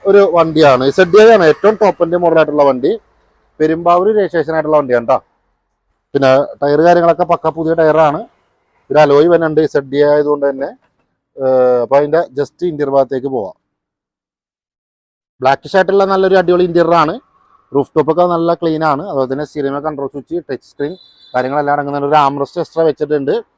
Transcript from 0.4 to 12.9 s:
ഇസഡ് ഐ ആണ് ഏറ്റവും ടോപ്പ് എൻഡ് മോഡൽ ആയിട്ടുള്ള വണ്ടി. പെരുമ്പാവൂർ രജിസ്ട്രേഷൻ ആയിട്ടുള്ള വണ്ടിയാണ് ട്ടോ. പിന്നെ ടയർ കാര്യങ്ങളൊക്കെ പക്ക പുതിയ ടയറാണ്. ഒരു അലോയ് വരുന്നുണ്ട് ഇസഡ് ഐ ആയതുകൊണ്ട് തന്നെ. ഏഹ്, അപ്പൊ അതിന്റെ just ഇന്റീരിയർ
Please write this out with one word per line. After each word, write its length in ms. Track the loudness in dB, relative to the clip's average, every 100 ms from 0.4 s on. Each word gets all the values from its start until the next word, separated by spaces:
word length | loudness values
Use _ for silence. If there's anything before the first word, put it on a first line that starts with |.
| 0 2 4 4
ഇസഡ് 360 | 0 0 2 6
ഐ 140 | 6
ആണ് 100 | 6
ഏറ്റവും 300 | 4 2 0
ടോപ്പ് 280 | 0 -2 0
എൻഡ് 140 | -2 0
മോഡൽ 200 | 0 2
ആയിട്ടുള്ള 260 | 0 2
വണ്ടി. 380 | 0 0 -2 -4 _ _ _ _ _ _
പെരുമ്പാവൂർ 580 | -4 -2 0 0 2 0
രജിസ്ട്രേഷൻ 340 | -2 -4 -4
ആയിട്ടുള്ള 240 | -4 0 0
വണ്ടിയാണ് 320 | 0 -2 0
ട്ടോ. 100 | -2 _ _ _ _ _ _ _ _ _
പിന്നെ 300 | 0 2 2 0 -4
ടയർ 200 | -2 2
കാര്യങ്ങളൊക്കെ 420 | 4 4 2 0
പക്ക 240 | -2 -2 -2
പുതിയ 260 | -4 -4
ടയറാണ്. 500 | 0 2 2 2 0 -10 _ _ _ _ _ _
ഒരു 80 | 2
അലോയ് 300 | 4 4 4
വരുന്നുണ്ട് 320 | 2 0 0
ഇസഡ് 360 | -2 -4 -4 0
ഐ 60 |
ആയതുകൊണ്ട് 480 | 2 2 0 -2 -2
തന്നെ. 160 | -4 -8 -10 _ _ _ _ _ -8
ഏഹ്, 380 | -2 0 2 0
അപ്പൊ 140 | 0 0
അതിന്റെ 220 | 0 -2
just 380 | -2 -6 -8 _
ഇന്റീരിയർ 280 | -8 -6 -2